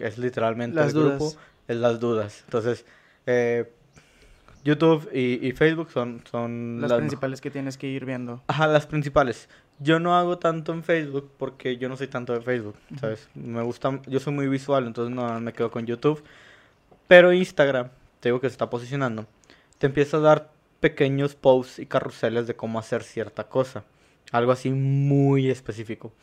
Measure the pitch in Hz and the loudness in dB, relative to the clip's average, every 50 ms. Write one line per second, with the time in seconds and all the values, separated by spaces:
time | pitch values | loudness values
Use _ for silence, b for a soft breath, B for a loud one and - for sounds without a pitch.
0 | - 110 104 120 123 123 123 123 113 113 113 117 120 120 165 156 147 147 143 151 | -8 -8 -6 -4 -6 -4 -2 -2 -2 -2 -2 -4 -6 -4 0 0 0 2 2 2
1 | 156 143 139 139 151 151 - B B B B B B - 120 117 120 120 117 113 | 2 2 2 0 -4 -6 -6 B B B B B B -6 -4 0 2 0 0 0
2 | 117 120 117 110 104 104 - - _ - - 120 110 120 117 - - b b b | 0 -2 0 -2 -2 -6 -10 -16 _ -6 -4 -2 -2 -2 -4 -4 -8 b b b
3 | b b b b b 127 123 123 120 117 120 120 113 - _ _ _ _ _ b | b b b b b -2 0 0 2 0 0 -2 -4 -6 _ _ _ _ _ b
4 | b b b b b b b b b b - _ - 143 151 147 165 160 160 151 | b b b b b b b b b b -20 _ -2 0 2 4 6 4 4 4
5 | 160 - - 135 127 123 123 - - 131 123 - 151 160 165 160 165 156 - 131 | 0 -4 -4 -2 0 0 0 -2 -2 -6 0 2 2 2 2 0 -6 -6 -4 -4
6 | 120 120 117 117 - - - 120 117 117 117 120 120 117 117 120 117 120 120 120 | -4 -4 -8 -12 -14 -8 -6 -6 -6 -6 -6 -8 -8 -8 -6 -6 -2 0 0 0
7 | 117 113 139 135 139 131 135 131 - 143 139 139 135 135 131 135 139 135 135 135 | 0 -2 -4 -4 -6 -8 -8 -8 -12 -10 -8 -8 -8 -8 -10 -8 -8 -8 -8 -8
8 | 127 127 131 123 123 120 120 120 - - 143 147 156 156 151 147 147 - 156 151 | -8 -8 -8 -8 -8 -10 -12 -12 -8 -6 0 0 2 4 4 2 2 0 -4 -4
9 | 143 147 - 151 139 123 110 - - b b b b b _ _ 139 147 165 165 | -4 2 2 2 2 2 -2 -6 -10 b b b b b _ _ 0 2 2 2
10 | 170 175 175 175 175 175 175 175 - 165 160 165 151 175 165 170 165 - 170 165 | 4 2 2 2 2 0 -2 0 0 0 0 0 -4 -6 -8 -6 0 0 0 0
11 | 151 143 135 139 139 135 _ _ 135 127 131 - - 135 127 120 127 127 131 131 | 0 -4 -6 -6 -8 -8 _ _ -10 -10 -10 -6 -6 -6 -4 -4 -6 -8 -6 -8
12 | 139 131 - 127 120 123 120 117 117 127 127 120 107 104 107 - _ _ 156 139 | -10 -8 -8 -8 -6 -4 -4 -4 -2 -2 -4 -4 -4 -8 -12 -16 _ _ -12 -8
13 | 123 110 110 - - _ _ 143 139 120 117 117 117 120 120 - - 139 135 135 | -6 -6 -6 -8 -12 _ _ -14 -12 -8 -6 -4 -4 -4 -6 -4 -4 -4 -4 -4
14 | 135 - 131 135 135 147 143 143 139 135 135 135 135 139 139 135 123 117 113 120 | -8 -4 -4 -4 -2 -2 -4 -2 -2 -2 -2 -4 -2 0 0 0 0 -2 -4 -6
15 | 120 120 123 127 120 117 113 113 117 117 - - 117 113 - 120 117 113 117 117 | -6 -6 -4 -6 -4 -4 -6 -6 -6 -8 -4 -4 -4 -4 -4 -6 -6 -6 -6 0
16 | - 147 156 151 B B B B B B B B B B B B B _ - _ | 0 0 0 0 B B B B B B B B B B B B B _ -20 _
17 | _ - 185 180 175 180 180 185 185 180 - - 147 139 131 127 123 131 - _ | _ 8 10 10 10 10 6 4 2 0 2 2 2 2 2 -2 -4 -6 -12 _
18 | _ _ _ _ - 123 123 127 135 127 107 - 117 110 123 120 123 123 139 143 | _ _ _ _ 0 0 0 2 0 -4 -2 -4 -6 -4 -4 -8 -6 -6 -4 -4
19 | 135 123 110 110 107 - _ _ b b b b b b b _ - 139 131 151 | -2 -4 -4 -6 -10 -12 _ _ b b b b b b b _ -2 0 2 0
20 | 143 143 - 156 151 156 151 147 - - _ _ _ _ _ _ - 156 - - | 0 0 0 4 6 6 6 6 2 -6 _ _ _ _ _ _ 0 0 2 2
21 | 143 135 139 139 143 143 143 _ - 135 131 131 123 - - - - - - 131 | 2 2 2 0 -2 -2 -4 _ 6 6 6 6 2 -4 -12 -16 -12 -4 -2 -2
22 | - 131 - - - 117 113 120 120 113 113 - - 113 113 113 110 - 123 113 | -2 -2 -6 -4 -4 -2 0 -2 -2 -4 -6 -8 -8 -6 -6 -6 -6 -4 -6 -6
23 | 107 - - 117 107 104 - - 107 - - 131 131 131 - 104 - _ b b | -6 -8 -8 -8 -8 -8 -8 -12 -12 -2 -2 -2 -2 -2 -6 -14 -16 _ b b
24 | b b b b _ - - 120 120 123 127 127 - 131 135 135 135 135 139 139 | b b b b _ -2 0 2 2 2 2 0 0 -2 -2 0 0 0 2 2
25 | 139 143 139 139 139 139 139 139 131 131 131 131 - - 104 113 110 113 110 - | 2 4 4 4 4 4 4 4 2 0 -2 -2 -6 -12 -12 -10 -10 -10 -10 -12
26 | - 110 - _ | -12 -18 -20 _